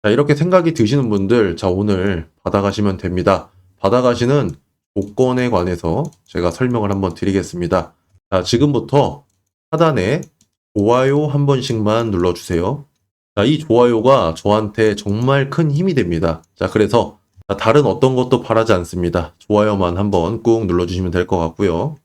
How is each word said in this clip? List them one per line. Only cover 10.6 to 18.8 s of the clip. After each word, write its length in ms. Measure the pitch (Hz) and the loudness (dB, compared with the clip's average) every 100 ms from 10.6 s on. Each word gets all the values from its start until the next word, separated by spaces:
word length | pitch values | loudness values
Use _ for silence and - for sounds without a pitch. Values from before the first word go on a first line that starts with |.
| _ 107 | _ -2
좋아요 500 | 101 123 131 143 151 | 2 2 2 0 0
한 200 | 143 143 | 0 0
번씩만 680 | 135 - 113 104 113 117 | 0 -2 -2 0 0 0
눌러주세요. 720 | 95 90 87 - 87 92 143 143 _ _ _ _ | 0 0 -2 -4 -2 -2 -6 -12 _ _ _ _
자, 80 | - | -2
이 160 | 107 151 | 0 0
좋아요가 760 | 151 113 123 113 120 - 85 | 2 4 4 4 4 4 2
저한테 600 | 80 101 107 107 110 110 | -2 0 0 0 0 0
정말 560 | 104 104 104 123 139 139 | 0 -4 -2 0 0 0
큰 220 | 151 160 | 0 0
힘이 220 | 143 190 | 0 0
됩니다. 500 | 135 87 82 82 80 _ | 0 -2 -2 -2 -4 _
자, 160 | _ 92 | _ -2
그래서, 480 | 107 104 117 107 - _ _ - | 0 0 0 -6 -12 _ _ -10
자, 80 | 98 | -4
다른 300 | 110 135 127 | 2 4 2
어떤 280 | 95 131 | 2 0
것도 260 | 127 123 127 | 0 0 -2
바라지 320 | - 113 113 | 0 0 2
않습니다. 600 | 95 | 0